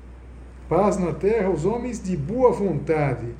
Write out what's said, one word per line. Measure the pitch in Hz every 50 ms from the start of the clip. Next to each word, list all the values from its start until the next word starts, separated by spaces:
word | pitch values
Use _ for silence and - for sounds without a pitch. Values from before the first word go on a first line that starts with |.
| - - - - - - - - - - - - - -
paz | 151 170 202 208 180 196
na | 180 170 143
terra, | - - 196 220 233 196 190
os | 180 147 147
homens | 190 226 240 240 254 226 208 -
de | 185 185
boa | 156 135 151 214 254 262 240 185
vontade, | - 202 190 160 139 - - 160 156 147 139 123 117 - - - -